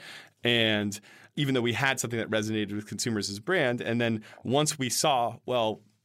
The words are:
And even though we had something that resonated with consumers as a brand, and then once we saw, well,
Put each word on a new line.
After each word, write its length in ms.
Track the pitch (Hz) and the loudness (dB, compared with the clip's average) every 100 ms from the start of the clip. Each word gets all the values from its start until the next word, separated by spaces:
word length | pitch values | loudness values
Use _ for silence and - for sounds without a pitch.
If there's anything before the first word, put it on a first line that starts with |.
| - - - _ | -18 -18 -20 _
And 560 | 120 117 110 104 104 104 - - - - | 0 4 4 2 0 -6 -12 -20 -12 -2
even 180 | 139 | 0
though 80 | 123 | 2
we 100 | 120 | 2
had 260 | 110 135 127 | 2 2 0
something 200 | 113 113 | -2 -4
that 120 | 95 | 0
resonated 420 | 110 107 110 104 | 0 0 -2 -2
with 120 | 104 104 | -6 -8
consumers 440 | 101 120 107 98 | -6 -2 -2 -2
as 80 | 101 | -6
a 40 | |
brand, 380 | 175 185 127 120 | -2 2 2 0
and 200 | 104 117 | -2 0
then 220 | 117 110 - - | 2 0 -4 -10
once 360 | - 135 151 147 | 0 2 2 0
we 120 | 127 | -2
saw, 460 | - 160 127 117 110 - | 0 2 2 0 -4 -2
well, 340 | 123 110 104 - _ | 0 0 -2 -10 _